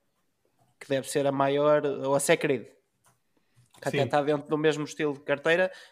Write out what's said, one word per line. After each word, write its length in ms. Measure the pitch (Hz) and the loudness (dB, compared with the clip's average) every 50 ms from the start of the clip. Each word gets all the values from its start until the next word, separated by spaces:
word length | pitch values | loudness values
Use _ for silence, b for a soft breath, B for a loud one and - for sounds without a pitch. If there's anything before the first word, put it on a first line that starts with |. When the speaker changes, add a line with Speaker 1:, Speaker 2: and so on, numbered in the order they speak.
| _ _ _ _ _ _ _ _ _ _ _ _ _ _ _ - | _ _ _ _ _ _ _ _ _ _ _ _ _ _ _ -12
Speaker 1:
que 100 | - - | -6 -4
deve 220 | 139 135 123 - | -2 -2 -2 -2
ser 160 | - 147 139 | -2 0 0
a 60 | 139 | 0
maior, 520 | 139 135 139 139 139 143 147 151 151 151 147 | 2 2 2 2 2 2 4 4 4 4 2
ou 300 | 143 135 - 135 135 139 | 0 -4 -4 -2 0 0
a 60 | 139 | 2
Secred, 460 | - - 170 160 - 151 139 117 101 - - _ _ _ _ _ _ _ _ _ _ _ _ _ _ _ _ _ _ _ _ - | 2 2 2 2 2 0 -2 -2 -4 -10 -20 _ _ _ _ _ _ _ _ _ _ _ _ _ _ _ _ _ _ _ _ -10
que 80 | - 143 | -8 -4
até 100 | 131 147 | -2 -2
Speaker 2:
Sim. 60 | 139 | -2
Speaker 1:
está 180 | 120 - 147 | 0 0 0
dentro 260 | 143 143 151 143 143 147 | 0 0 -2 -2 -2 -4
do 100 | 156 147 | -2 0
mesmo 260 | 151 156 147 147 151 | 0 0 0 -2 -4
estilo 300 | 143 - - 160 147 139 | -8 -8 -6 -4 -4 -6
de 60 | 135 | -6
carteira, 500 | - - 143 139 - 160 165 180 185 185 B B B B | -6 -4 -4 -2 0 0 2 2 0 -2 B B B B